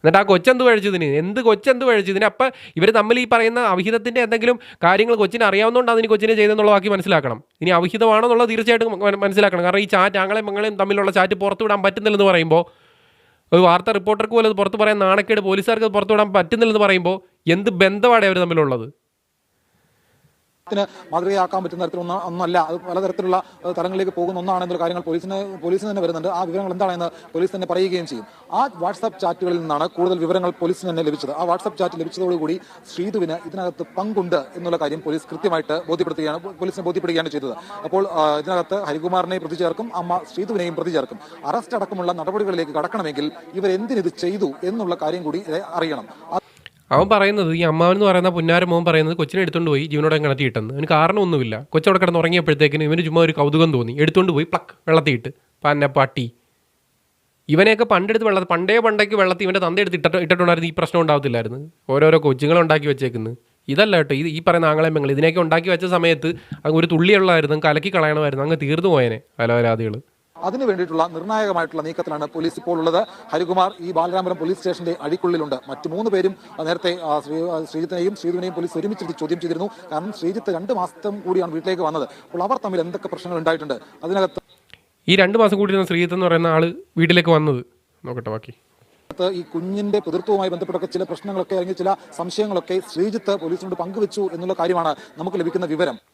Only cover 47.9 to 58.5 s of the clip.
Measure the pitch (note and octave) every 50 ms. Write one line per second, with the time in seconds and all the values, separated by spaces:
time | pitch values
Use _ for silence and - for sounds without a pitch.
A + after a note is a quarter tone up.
47.9 | F#3 G3+ G#3 G3 F#3 F3+ F3 F#3 F3 F3 D#3+ E3 E3+ F3 F3+ F3 E3+ E3+ E3+ E3+
48.9 | D#3+ D#3+ D#3 D#3+ E3+ E3+ D#3 C#3 - F#3+ F#3+ E3 - E3+ E3+ D#3+ D3 C3+ D3+ D#3+
49.9 | D3 D3 D3+ D#3 D#3 D#3 D3+ D3 C#3 C3 C#3+ B2+ A2 A#2 G#2+ A2+ C3 C#3 D3+ D3+
50.9 | E3+ D3+ D#3 E3+ G3 G#3 G3 F3+ E3 C#3 B2+ A2+ A2 G#2+ C#3 _ - D#3+ D#3 G3+
51.9 | F#3+ F3+ F#3 F3+ E3+ E3+ D#3+ E3 E3+ F3+ D#3+ D3+ D3+ C#3 D3+ D3 C#3+ D#3 D#3 D3
52.9 | D#3 E3+ E3+ D#3+ D3+ E3 E3+ E3 D#3 D3+ C#3+ C#3+ D3 D#3+ E3 E3 D3 B2 A#2 A2+
53.9 | A#2+ C#3+ D3+ D#3 D#3+ F#3+ F#3 F#3 D#3+ C#3 E3 E3+ - E3+ - - - _ _ -
54.9 | D#3+ D#3+ D#3 D3+ C3 A#2 - C3 - _ _ _ _ _ - D3 D3 D3 C#3+ C#3
55.9 | C3+ C#3+ C3+ C3 - - B2 A#2 _ _ _ _ _ _ _ _ _ _ _ _
56.9 | _ _ _ _ _ _ _ _ _ _ _ - D3 D#3+ G3 G#3+ A3 G#3 A#3 A3+
57.9 | A3 F3+ F#3 G#3 A3+ A3+ A3 G#3+ G3 F#3+ F#3 F3+